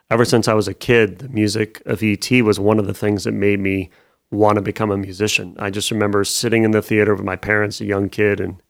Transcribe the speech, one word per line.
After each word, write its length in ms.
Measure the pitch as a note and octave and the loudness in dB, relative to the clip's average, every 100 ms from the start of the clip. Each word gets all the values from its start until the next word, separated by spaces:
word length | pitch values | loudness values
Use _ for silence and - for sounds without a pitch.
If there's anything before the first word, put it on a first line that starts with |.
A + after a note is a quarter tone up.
| - | -4
Ever 140 | A#2 | 0
since 220 | A#2 A#2+ A2 | 2 2 2
I 80 | |
was 140 | A2 G2 | 0 0
a 60 | |
kid, 440 | F#2+ - A#2+ G#2+ F2+ | -4 2 2 2 -2
the 100 | C3+ | -8
music 540 | A2 G#2+ G#2+ G#2+ - - | -2 0 0 -4 -6 -8
of 160 | A2 | -2
E 140 | A2 G2+ | -2 -2
T 240 | - B2+ | 0 2
was 200 | A2 G2 | 4 2
one 180 | G2+ G#2+ | 2 2
of 80 | G2+ | 0
the 80 | |
things 300 | G2+ G#2+ G#2 | -2 -2 -2
that 80 | A2 | -2
made 260 | A2 G2+ G2+ | 0 0 0
me 320 | F#2+ F#2+ F#2+ _ _ _ - | 0 -2 -6 _ _ _ -8
want 220 | G#2 G#2 | 2 2
to 80 | G#2 | 2
become 300 | G2+ G2+ A2 | -2 -4 -2
a 40 | G2 | -2
musician. 600 | F#2+ F#2 G#2 - F#2 - | -4 -4 -2 -2 -6 -8
I 120 | G2+ | -6
just 200 | G2 - | -4 -4
remember 320 | A2 G#2 G2+ | -2 0 0
sitting 400 | G2 - A#2+ A2+ | 0 -2 0 2
in 80 | A2 | 4
the 100 | G#2+ | 2
theater 360 | - A2 G#2 G2+ | 2 2 2 0
with 80 | |
my 100 | G2+ | -2
parents, 460 | F#2 G2+ G#2+ G#2 G2+ | -6 0 0 0 -4
a 40 | |
young 240 | G#2 G2 G2 | -4 -2 -2
kid, 320 | - G#2 G2 | 0 0 0
and, 220 | F#2+ G2 - | -4 -10 -6